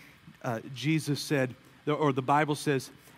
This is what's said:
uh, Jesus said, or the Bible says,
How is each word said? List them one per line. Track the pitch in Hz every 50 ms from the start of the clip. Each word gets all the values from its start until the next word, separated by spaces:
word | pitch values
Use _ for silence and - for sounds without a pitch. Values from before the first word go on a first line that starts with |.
| - - - - - - - -
uh, | - 131 113 110 - - 135
Jesus | 120 123 147 160 156 - 147 143 -
said, | - - 156 139 131 123 113 - - - - - -
or | 147 147 139 156 143
the | 131 131
Bible | 127 131 143 147 156 143 151
says, | - - 151 143 131 - - - - - - -